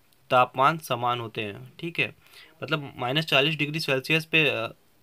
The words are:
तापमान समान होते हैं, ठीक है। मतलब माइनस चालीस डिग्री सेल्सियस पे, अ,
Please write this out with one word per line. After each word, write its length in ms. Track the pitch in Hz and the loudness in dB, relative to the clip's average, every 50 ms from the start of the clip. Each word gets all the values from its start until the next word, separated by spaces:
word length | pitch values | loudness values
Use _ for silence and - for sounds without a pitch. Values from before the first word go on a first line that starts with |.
| _ _ _ _ _ - | _ _ _ _ _ 2
तापमान 480 | 131 127 - - - 131 135 147 165 | 4 4 4 4 2 2 4 4 4
समान 420 | 160 - - 131 120 123 120 120 120 | 0 -4 -4 -4 -2 0 -2 -2 -2
होते 220 | 117 107 - 117 | -4 -8 -8 -6
हैं, 320 | 110 101 101 123 127 127 - - | -8 -6 -8 -12 -14 -18 -16 -12
ठीक 200 | 165 170 165 - | -12 -8 -4 -4
है। 160 | 123 104 - _ _ _ - - - - _ - 135 | -4 -4 -4 _ _ _ -20 -20 -20 -20 _ -12 -4
मतलब 300 | 131 160 151 143 127 - | -4 -4 -4 -4 -10 -8
माइनस 280 | - 127 123 139 156 160 | -6 -4 -2 -2 -2 -2
चालीस 300 | - 151 135 139 160 160 | 2 2 2 2 2 0
डिग्री 240 | 147 147 147 151 165 | -2 -4 -4 -4 -6
सेल्सियस 460 | - - 135 135 - - 156 160 156 | -2 0 -2 -2 0 0 0 0 0
पे, 240 | - - 160 151 131 | 2 2 2 2 2
अ, 260 | 113 113 110 - - _ _ _ _ _ | 0 0 -4 -6 -8 _ _ _ _ _